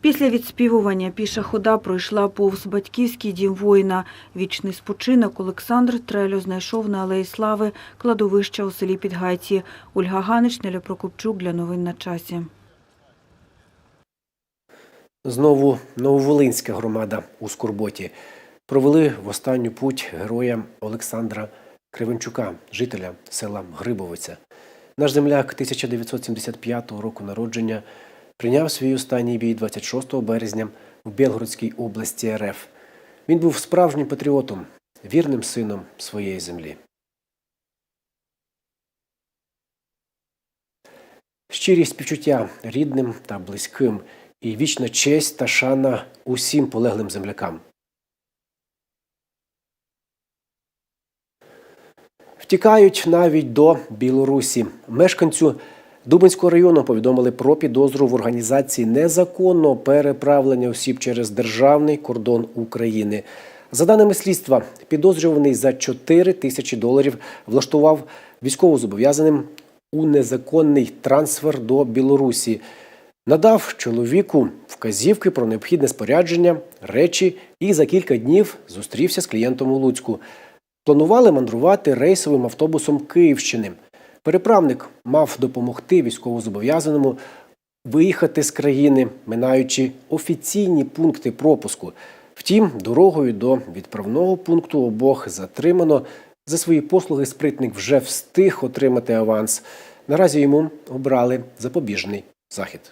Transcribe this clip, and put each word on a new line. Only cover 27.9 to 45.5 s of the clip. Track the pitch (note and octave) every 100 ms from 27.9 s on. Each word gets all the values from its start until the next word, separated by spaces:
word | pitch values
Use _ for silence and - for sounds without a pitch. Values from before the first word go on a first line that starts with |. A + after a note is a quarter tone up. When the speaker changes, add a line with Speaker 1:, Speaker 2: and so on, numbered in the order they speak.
| - - _ _ _
Speaker 2:
прийняв | A#2 C3+ D#3+
свій | - C3 C3
останній | C3 B2+ A#2+ A#2+
бій | A2+
двадцять | A2 A2 G#2+
шостого | - B2 C3 C3+
березня | A2 A2+ A2 G#2+ G#2+ - - _ A2
в |
Білгородській | G#2 C3+ A2 A2+ - A2+ -
області | A2+ G#2 G#2+ - A2+
Р | G#2+
Ф. | G#2 F#2+ - _ - _ _ _ -
Він | E3+
був | E3 C#3+
справжнім | - F3+ F3 C#3+ C#3
патріотом, | C#3 C#3+ C#3 C3 G2 E2+ _ _ _ G2
вірним | D3+ D#3 B2+
сином | - A#2+ A2 G2 F#2 _
своєї | - G#2 G2 F#2+
землі. | E2+ E2+ D#2 - _ _ _ _ _ _ _ _ _ _ _ _ _ _ _ _ _ _ _ _ _ _ _ _ _ _ _ _ _ _ _ _ _ _ _ _ _ _ _ _ _ - _ _ _ _ _
Щирі | - - F3 D#3
співчуття | - C#3 D3+ D3+ C3 G2+ -
рідним | A2+ B2 D3+ C3+ B2 G#2+ -
та | G2+
близьким | F#2 G2+ - - C3 G#2 - - _ _
і | A2+ A2
вічна | D3 - A#2+
честь | - C#3+ D3+ D3+ -
та |
шана | B2